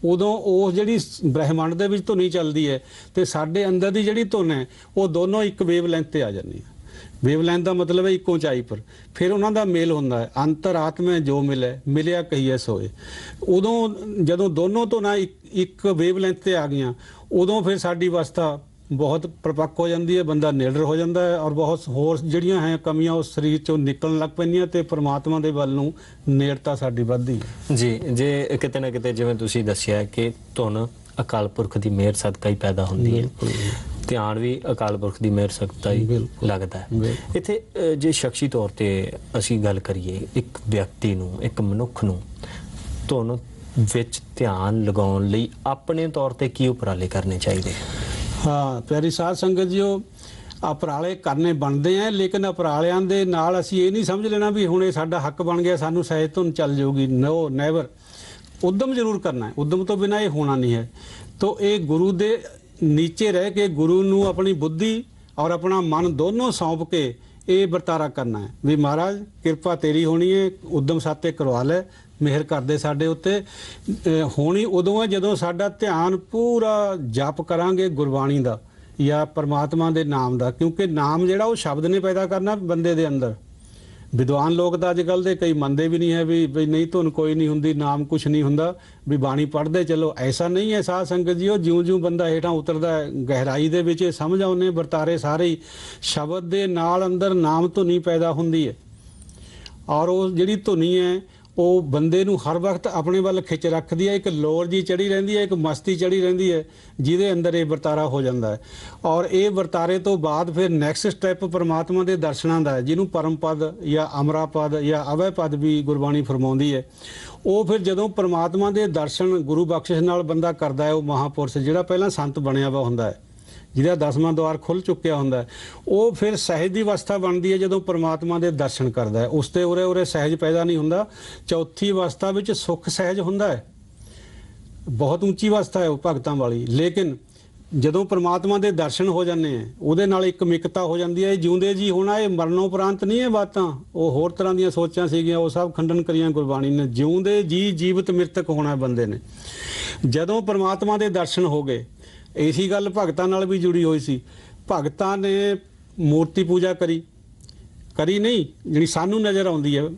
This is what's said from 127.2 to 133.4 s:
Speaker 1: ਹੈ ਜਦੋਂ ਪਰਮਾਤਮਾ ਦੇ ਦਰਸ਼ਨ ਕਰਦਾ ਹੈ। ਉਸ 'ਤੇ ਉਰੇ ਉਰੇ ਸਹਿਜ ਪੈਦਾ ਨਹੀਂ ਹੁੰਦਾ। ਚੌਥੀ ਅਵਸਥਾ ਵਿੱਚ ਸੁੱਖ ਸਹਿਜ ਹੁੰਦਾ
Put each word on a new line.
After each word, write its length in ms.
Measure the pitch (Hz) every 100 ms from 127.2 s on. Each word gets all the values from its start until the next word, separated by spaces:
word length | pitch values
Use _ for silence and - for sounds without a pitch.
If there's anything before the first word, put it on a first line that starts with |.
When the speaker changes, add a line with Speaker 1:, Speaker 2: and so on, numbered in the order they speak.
| 185 180 180
Speaker 1:
ਹੈ 40 | 190
ਜਦੋਂ 240 | 190 190
ਪਰਮਾਤਮਾ 580 | 190 170 165 160 165 170
ਦੇ 120 | 175
ਦਰਸ਼ਨ 380 | 151 139 - 127
ਕਰਦਾ 300 | 120 113 110
ਹੈ। 80 | 117
ਉਸ 200 | 156 -
'ਤੇ 160 | 180
ਉਰੇ 200 | 175 175
ਉਰੇ 220 | 185 180 180
ਸਹਿਜ 300 | 160 147 165
ਪੈਦਾ 280 | 160 165
ਨਹੀਂ 140 | 170 165
ਹੁੰਦਾ। 300 | 151 175 208 - - - -
ਚੌਥੀ 440 | 165 160 - 202
ਅਵਸਥਾ 400 | 190 175 - 196
ਵਿੱਚ 200 | 190 202
ਸੁੱਖ 380 | 214 - 165 -
ਸਹਿਜ 300 | - 180 196
ਹੁੰਦਾ 280 | 175 196